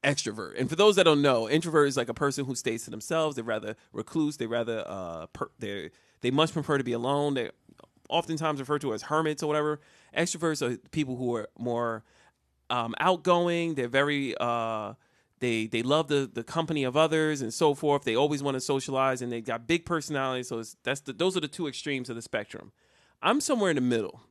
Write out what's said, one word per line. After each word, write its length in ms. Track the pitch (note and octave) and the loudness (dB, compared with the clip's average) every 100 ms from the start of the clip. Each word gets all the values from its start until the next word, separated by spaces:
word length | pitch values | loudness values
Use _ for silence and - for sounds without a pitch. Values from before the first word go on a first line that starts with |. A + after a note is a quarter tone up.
extrovert. 480 | C#3 C#3+ - G#2+ F2 - | 0 0 -4 -6 -8 -4
And 140 | B2+ | -4
for 60 | D#3+ | 6
those 180 | G#3 | 6
that 80 | F#3+ | 8
don't 160 | E3 D3+ | 6 8
know, 260 | C#3+ B2 A2 | 6 4 4
introvert 400 | D3 E3 D#3 C#3+ | 0 4 4 4
is 80 | C3+ | 2
like 120 | A#2+ | -2
a 60 | |
person 300 | A#2 D3 C3+ | -2 -2 -2
who 100 | C3 | -4
stays 300 | B2 - A2+ | -4 -4 -4
to 80 | - | -6
themselves. 420 | A2 - E3 D#3 | -12 -4 0 0
They're 100 | C3+ | -2
rather 300 | A#2 A2 G#2 A2 _ | -4 -4 -4 -10 _
recluse. 440 | - A2+ E3 D3+ D3 | -10 -4 0 0 -2
They 100 | A2+ | -4
rather, 380 | A#2+ A#2 A2+ - | -2 -2 -4 -6
uh, 400 | G2 F2+ E2 E2 | -8 -8 -10 -12
per-, 180 | - - _ | -10 -10 _
they're, 320 | G#2 G2+ D#2 _ _ _ | -10 -8 -10 _ _ _
they 100 | A#2+ | 0
much 220 | C3+ D#3+ | 2 2
prefer 260 | D#3+ D3 D3 | 2 0 0
to 60 | |
be 80 | B2 | 0
alone. 420 | A#2 B2 C#3+ D3 | -2 0 0 0
They're 160 | C3+ A#2 - _ - - _ _ | -2 -4 -8 _ -20 -20 _ _
oftentimes 520 | E3 E3+ D#3+ D#3 C#3+ | -2 -2 -2 -2 -2
referred 220 | C3 D3 | -2 -2
to 120 | C#3+ | -2
as 80 | A2 | -4
hermits 400 | - D#3 D#3+ D3+ | -2 0 0 -2
or 60 | D#3 | -2
whatever. 320 | D3+ D3+ D3+ _ _ _ - | 0 0 -4 _ _ _ -2
Extroverts 460 | E3+ F3 E3 D3+ | -2 0 0 0
are 140 | B2 B2 - | -2 -4 -6
people 260 | - C#3 B2 | -4 -2 -2
who 180 | B2+ | -2
are 140 | A#2+ G#2+ - | -2 -4 -6
more, 460 | A#2+ A#2 A#2+ A2+ - _ _ _ _ _ _ | -4 0 -2 -4 -8 _ _ _ _ _ _
um, 280 | A#2+ A#2 - | -2 -2 0
outgoing. 760 | E3+ F3+ F#3 F3 F3 E3+ E3+ D3 | 2 2 4 4 4 0 0 -2
They're 100 | A#2+ | 0
very, 480 | C3+ C#3+ C#3+ C3+ E2+ | 2 2 2 -2 -2
uh, 540 | A#2+ A#2+ A2+ A2 G#2 - _ _ _ _ | 0 0 -2 -4 -6 -12 _ _ _ _
they, 300 | B2 A2+ A2 | 0 0 0
they 140 | A2 | -2
love 260 | B2 D3 D3+ | 2 2 4
the, 200 | D3 C3+ | 0 0
the 100 | - | -6
company 400 | A2+ D#3+ D#3+ D#3 | -6 -4 -2 0
of 140 | C3 C3 | 0 4
others 440 | D#3 D#3+ D#3 D3 | 4 4 0 0
and 140 | A#2+ | -4
so 200 | - D#3 | 2 2
forth. 280 | C#3+ D3+ C#3+ | 4 2 2
They 140 | C3 A#2 | 2 2
always 260 | D3 D3 | 2 2
wanna 180 | C#3 C3 | -2 -2
socialize, 600 | - C3+ C3 C3+ C3+ B2+ | 0 -2 0 0 0 0
and 80 | B2 | -4
they 100 | A#2+ | -6
got 280 | A2+ A#2 A#2 | -6 -8 -2
big 180 | E3+ E3+ | -2 0
personalities. 640 | E3+ C#3+ D3 C3+ B2+ B2 | -4 -2 -4 -2 -4 -4
So 100 | A#2 | -8
it's, 180 | A2 - | -8 -10
that's 180 | - C#3 | -4 -4
the, 100 | - | -6
those 240 | A2 F3+ F3+ | -2 0 0
are 40 | |
the 60 | D3+ | -4
two 200 | - E3 | -4 -6
extremes 420 | B2+ - C#3 B2 | -4 -4 -4 -4
of 60 | A#2 | -8
the 60 | |
spectrum. 500 | - A2+ G#2 - F#2+ _ _ _ _ _ | -4 -6 -6 -12 -16 _ _ _ _ _
I'm 180 | - B3+ | 0 2
somewhere 300 | - C4 G3+ | 2 2 4
in 60 | D3+ | 4
the 60 | |
middle. 380 | B2+ A#2 G2+ - _ | 4 2 0 -8 _